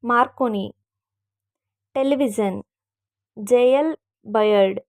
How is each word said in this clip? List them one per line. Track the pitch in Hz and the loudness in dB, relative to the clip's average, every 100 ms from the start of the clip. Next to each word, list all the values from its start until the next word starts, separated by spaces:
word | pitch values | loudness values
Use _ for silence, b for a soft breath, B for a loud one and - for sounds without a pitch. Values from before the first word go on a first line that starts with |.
మార్కోని. | 240 240 262 - 247 208 202 - _ _ _ _ _ _ _ _ _ _ _ - | 0 0 0 -2 -4 -4 -8 -14 _ _ _ _ _ _ _ _ _ _ _ -4
టెలివిజన్. | 269 277 269 202 202 190 - _ _ _ _ _ _ - | -2 0 -2 -2 -4 -6 -14 _ _ _ _ _ _ -16
జేఎల్ | 208 247 247 269 311 311 _ _ - | 0 2 4 2 0 -6 _ _ -4
బయర్డ్. | 214 214 208 196 196 | 0 2 4 2 -2